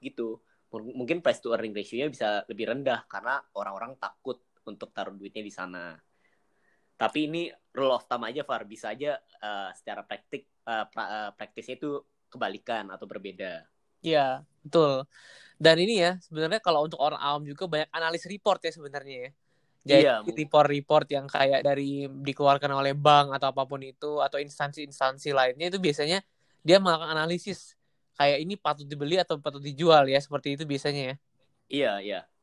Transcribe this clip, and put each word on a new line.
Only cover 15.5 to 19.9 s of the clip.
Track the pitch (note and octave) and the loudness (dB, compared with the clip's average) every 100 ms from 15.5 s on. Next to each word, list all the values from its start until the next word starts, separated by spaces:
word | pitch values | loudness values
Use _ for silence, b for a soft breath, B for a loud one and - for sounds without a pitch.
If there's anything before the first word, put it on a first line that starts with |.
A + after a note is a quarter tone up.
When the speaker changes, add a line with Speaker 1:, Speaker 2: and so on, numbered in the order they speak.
| - | 4
Speaker 2:
Dan | E3 E3 | 6 6
ini | G3 A3 | 4 2
ya, | E3+ F3+ | 2 0
sebenarnya | - D#3 D#3+ G#3+ | -8 -6 -2 0
kalau | F3+ D#3 | 2 2
untuk | D#3 D#3 | 0 -2
orang | D3 D3+ | -2 0
awam | C#3+ D3 D3 | -2 -4 -6
juga | C#3+ | -10
banyak | F#3 D3+ D#3 D#3+ | -4 -4 -4 -4
analis | E3 E3 F3 | -4 -4 -8
report | G3+ G#3+ F3+ | -2 0 0
ya | E3 D#3+ | -2 -8
sebenarnya | C#3+ C#3 C#3 B2+ | -12 -12 -12 -12
ya. | C3 - _ _ _ _ | -14 -18 _ _ _ _
Jadi | - | 6